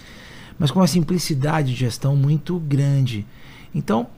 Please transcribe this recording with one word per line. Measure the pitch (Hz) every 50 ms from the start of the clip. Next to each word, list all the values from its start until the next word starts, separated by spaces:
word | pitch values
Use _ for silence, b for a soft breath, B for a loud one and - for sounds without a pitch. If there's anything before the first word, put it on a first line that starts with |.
| B B B B B B B B B B B -
mas | 165 135
com | - 190
uma | 185
simplicidade | - - 175 156 - 180 175 - - 160 131 139 151 160 156 143 127
de | 120 123
gestão | 127 117 - - - 135 139
muito | 139 135 143 156 151 - - 180 175
grande. | 160 143 143 139 139 139 139 139 131 123 113 104 104 B B B B B B B B B B
Então, | - - - 208 233 240 - -